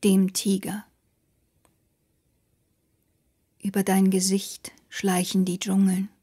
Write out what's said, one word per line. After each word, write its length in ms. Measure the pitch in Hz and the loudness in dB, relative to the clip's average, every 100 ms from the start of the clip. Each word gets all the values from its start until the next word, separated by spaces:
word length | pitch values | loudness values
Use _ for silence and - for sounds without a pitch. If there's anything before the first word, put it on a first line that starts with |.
dem 280 | 208 190 185 | 4 4 2
Tiger. 540 | 190 - 190 196 202 - _ _ _ _ _ _ _ _ _ _ _ _ _ _ _ _ _ _ _ _ _ _ _ _ _ _ _ | 0 -2 -2 -2 -10 -12 _ _ _ _ _ _ _ _ _ _ _ _ _ _ _ _ _ _ _ _ _ _ _ _ _ _ _
Über 200 | 202 202 | -6 -2
dein 280 | 190 190 190 | 0 4 4
Gesicht 640 | 190 185 196 - - - _ _ | 2 0 -2 -4 -14 -18 _ _
schleichen 560 | - 196 180 180 190 | -6 -2 -2 0 0
die 140 | 185 180 | -2 -2
Dschungeln. 500 | - 190 196 185 196 _ | -2 2 2 0 -4 _